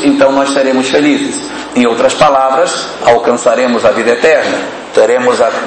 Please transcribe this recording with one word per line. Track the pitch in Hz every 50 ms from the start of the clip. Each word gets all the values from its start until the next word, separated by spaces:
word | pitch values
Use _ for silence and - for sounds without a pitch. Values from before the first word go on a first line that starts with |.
| -
então | 143 139 139 139 135
nós | 139 139 139 135
seremos | - 143 135 135 131 131 127 -
felizes. | - 151 147 147 139 113 95 - - - - - - - - - -
Em | 127 123 120
outras | 113 113 - 131 -
palavras, | - 156 151 139 131 131 131 131 135 175 170 - - - - - - -
alcançaremos | - 120 117 - - 120 120 - 123 113 117 127 123 120 113 104
a | 113
vida | 104 - 110 117
eterna, | 120 120 - 127 - 135 110 104 - - - - - - - - -
teremos | - 107 107 120 127 123 123 120 110
a, | 123 113 107 104 117